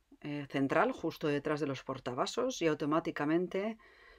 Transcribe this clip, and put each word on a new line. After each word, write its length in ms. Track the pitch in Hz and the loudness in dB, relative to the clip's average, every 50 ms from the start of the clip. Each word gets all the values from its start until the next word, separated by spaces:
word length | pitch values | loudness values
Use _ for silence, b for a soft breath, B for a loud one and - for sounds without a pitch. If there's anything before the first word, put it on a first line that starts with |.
| _ _ - - | _ _ -20 -12
eh, 260 | - 147 147 147 143 139 | -8 -6 -6 -6 -6 -4
central, 440 | - 147 135 135 156 156 190 247 262 | 0 0 2 4 4 4 4 4 2
justo 340 | - - 160 147 - - | -2 -2 -4 -4 0 0
detrás 320 | 156 143 143 143 156 156 143 | 0 0 2 0 0 0 0
de 80 | 156 | 0
los 160 | 143 135 131 - | -2 -4 -4 -6
portavasos, 800 | - 135 127 - 127 123 127 175 208 - - 254 262 254 - 175 | -8 -8 -6 -4 -4 -2 -2 -2 -2 0 -2 -2 0 0 2 2
y 60 | 160 | 2
automáticamente 1120 | 151 147 160 143 151 165 165 170 156 - 151 147 160 170 180 180 - 190 196 220 220 220 B B B B B B B | 2 2 2 2 2 2 0 0 -2 -2 0 2 2 2 2 0 -2 -2 -2 -2 -4 -8 B B B B B B B